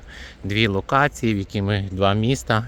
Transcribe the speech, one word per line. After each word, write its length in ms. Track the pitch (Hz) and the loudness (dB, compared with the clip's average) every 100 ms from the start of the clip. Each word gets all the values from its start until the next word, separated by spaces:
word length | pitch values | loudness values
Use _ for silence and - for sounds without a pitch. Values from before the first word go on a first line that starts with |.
| - - - - | -8 -18 -18 -12
дві 240 | 98 104 110 | -4 0 2
локації, 680 | 98 - 135 143 - 117 | 0 0 2 2 0 -2
в 40 | 104 | 0
які 240 | 98 107 | -2 -2
ми, 280 | 98 104 98 | 0 0 -2
два 220 | 92 98 | 2 2
міста, 540 | 104 110 131 - 110 | 4 2 0 0 -2